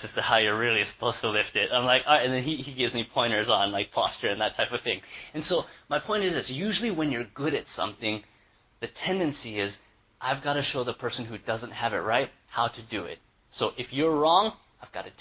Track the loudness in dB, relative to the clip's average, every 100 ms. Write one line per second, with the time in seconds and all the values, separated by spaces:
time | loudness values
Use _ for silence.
0 | 0 -2 4 4 4 4 2 2 0 -2
1 | -2 0 0 0 0 0 2 2 4 4
2 | 6 4 4 0 -2 -4 -6 -2 -2 0
3 | -2 0 2 2 4 4 2 0 -2 0
4 | -2 0 -2 0 0 0 -2 -2 -4 -4
5 | -8 -18 -12 -8 -2 0 -2 -10 -4 -4
6 | 0 0 0 0 -4 -4 -2 -2 -2 0
7 | 0 -2 -4 -4 -2 -2 -4 -4 -4 -2
8 | -4 -4 -6 _ _ _ _ -10 -10 -6
9 | -2 0 0 -4 -6 -2 -4 -4 _ _
10 | _ -6 -2 -2 0 -2 0 -2 -2 -4
11 | -4 -6 -8 -6 -4 -4 -4 -4 -2 0
12 | 2 2 0 -6 _ -2 -2 -4 -6 -6
13 | -6 -10 _ _ _ -2 -2 -2 -6 0
14 | 2 4 6 6 4 -2 _ -20 -12 -10
15 | -10 -8